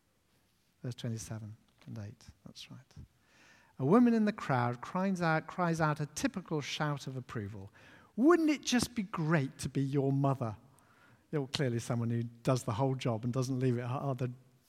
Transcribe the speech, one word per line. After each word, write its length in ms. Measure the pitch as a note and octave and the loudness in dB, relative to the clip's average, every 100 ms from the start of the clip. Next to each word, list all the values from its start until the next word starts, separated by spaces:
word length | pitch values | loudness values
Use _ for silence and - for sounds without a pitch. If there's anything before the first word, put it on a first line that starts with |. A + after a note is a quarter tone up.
| _ _ _ _ _ _ _ _ | _ _ _ _ _ _ _ _
Verse 100 | B2+ | -10
twenty-seven 580 | A#2+ B2 A2 - A2 G#2+ A2 _ _ - | -8 -6 -8 -8 -12 -12 -16 _ _ -14
and 120 | A2+ G#2 | -12 -12
eight, 160 | - - - | -16 -20 -20
that's 260 | - - - | -20 -20 -18
right. 360 | B2 - - - _ _ _ - - _ - | -20 -20 -20 -20 _ _ _ -20 -20 _ -4
A 60 | |
woman 300 | C3+ A3+ A#3+ | 4 6 6
in 100 | A3+ | 6
the 80 | G#3 | 2
crowd 480 | G#3 - C3 A#2+ A#2+ | 0 0 2 2 -2
cries 400 | - F3+ G3 F3+ | -6 -4 -2 0
out, 260 | E3+ D#3+ - | 2 2 0
cries 340 | - F3+ E3 | -2 -2 2
out 200 | D#3 D3 | 0 0
a 60 | D3+ | -4
typical 540 | - C#4 G3 E3 D#3 | -2 -4 -4 -4 -4
shout 460 | C3 - D3+ C#3+ - | -4 -4 -2 -2 -6
of 100 | C3 | -10
approval. 540 | A#2+ A#2+ G2+ G#2+ G2 - - - - - | -8 -8 -8 -10 -16 -20 -20 -20 -12 2
"Wouldn't 320 | C#4+ F4 D#4 | 8 8 8
it 160 | C#4 | 2
just 300 | - B3 - | 2 2 2
be 80 | - | -2
great 560 | F#3+ - D3+ E3 C3 - | -4 -2 2 4 2 -4
to 100 | C#3+ | -6
be 140 | C3+ | -2
your 300 | C#3 C#3+ C#3 | 0 2 2
mother?" 440 | C#3 C#3 C3 A2+ G#2+ - - _ _ - - _ | 2 2 0 -2 -6 -16 -20 _ _ -20 -20 _
You're 180 | D#3 C3 | -6 -4
clearly 300 | - C3+ A#2 | -2 0 -2
someone 300 | - A#2 A#2 | -2 -4 -2
who 120 | A#2 A#2 - | -2 -4 -4
does 200 | - C3 | 0 0
the 100 | - | 0
whole 220 | A#2 C3+ | 0 0
job 300 | C3 B2+ A2 | 0 -2 -2
and 80 | B2 | -2
doesn't 260 | B2+ B2+ C3 | -2 -2 0
leave 200 | C3 A#2+ | 0 0
it, 40 | |
uh, 320 | B2 C3+ C#3+ | -2 -4 -4
the 160 | B2 B2+ B2 - _ | -4 -4 -6 -18 _